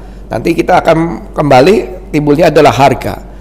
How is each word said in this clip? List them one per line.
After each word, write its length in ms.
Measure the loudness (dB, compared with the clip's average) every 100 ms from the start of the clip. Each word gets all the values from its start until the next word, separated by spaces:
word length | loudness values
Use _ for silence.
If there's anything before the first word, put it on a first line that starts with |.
| -18 -18 -10
nanti 260 | -6 -2
kita 300 | -2 2 2
akan 480 | 2 0 -2 -6 -12
kembali 440 | -4 2 4 4 2 -2 -12 -6
timbulnya 400 | -4 0 2 2
adalah 180 | 4 4
harga. 460 | 4 2 2 -6 -10 -14 -18